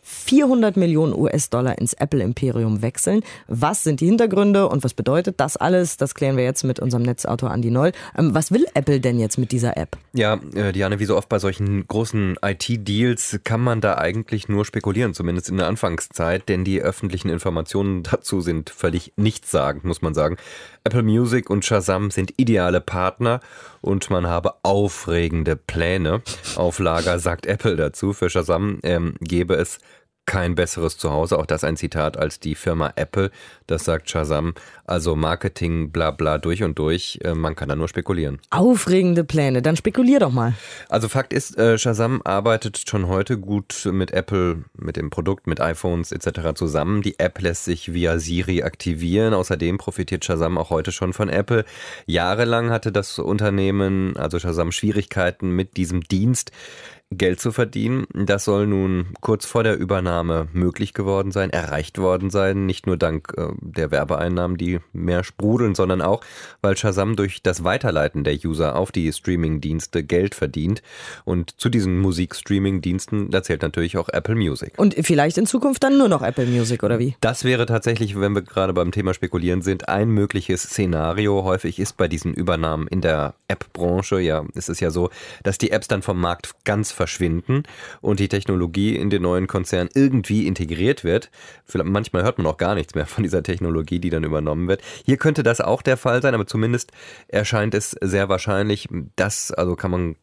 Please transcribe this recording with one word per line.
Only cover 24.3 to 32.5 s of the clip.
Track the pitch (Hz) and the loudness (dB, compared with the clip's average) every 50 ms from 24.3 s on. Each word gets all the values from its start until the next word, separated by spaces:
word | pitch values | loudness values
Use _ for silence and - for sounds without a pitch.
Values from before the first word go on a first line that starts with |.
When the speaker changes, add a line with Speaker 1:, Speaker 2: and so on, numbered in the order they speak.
| 85 87 85 - - _ _ | 0 0 0 -2 -4 _ _
Speaker 2:
aufregende | 98 98 101 104 98 - - - - 85 85 85 82 80 85 76 80 80 | 2 4 4 2 2 -2 -6 -4 -2 0 0 2 2 0 0 0 0 -2
Pläne | - _ - - 82 80 85 92 95 85 78 85 117 120 - - - - - - | -2 _ -6 -2 -2 0 0 0 0 2 0 0 0 -2 -8 -12 -10 -10 -8 -4
auf | - 87 87 85 - | 0 0 0 0 0
Lager, | 95 85 82 85 82 90 87 87 | 0 2 2 2 2 2 0 0
sagt | 82 90 85 - - | 0 -2 -4 -2 -2
Apple | - 101 101 - 113 92 | -4 -4 0 0 0 2
dazu. | 78 78 73 - - - 98 | 2 0 -2 -2 -2 -2 -2
Für | 101 - - 87 | -2 0 -2 0
Shazam, | - 92 82 82 87 85 98 104 98 - | 0 0 0 2 0 0 0 -2 -4 -4
ähm, | - 80 87 85 85 82 - - | -2 0 0 0 0 -2 -4 -6
gebe | 82 80 85 87 87 85 95 | -6 -2 0 0 2 2 2
es | 76 90 - - - _ _ - _ _ _ _ _ _ | 0 0 -2 -4 -12 _ _ -20 _ _ _ _ _ _
kein | - - 98 90 87 87 | -4 -2 0 0 0 0
besseres | 82 87 82 - - 82 80 - - | 0 0 -2 0 -2 -2 -2 -2 -2
Zuhause. | - 82 73 76 82 82 - | -2 0 0 0 0 2 2
Auch | 78 78 | 0 2
das | - 80 78 - | 0 -2 -2 0
ein | 78 80 | -2 -2
Zitat, | - - 76 - 80 76 78 - | -2 -4 -4 -2 0 -2 -2 0
als | - 78 76 - - | -2 -4 -4 -4 -6
die | - 78 | -6 -6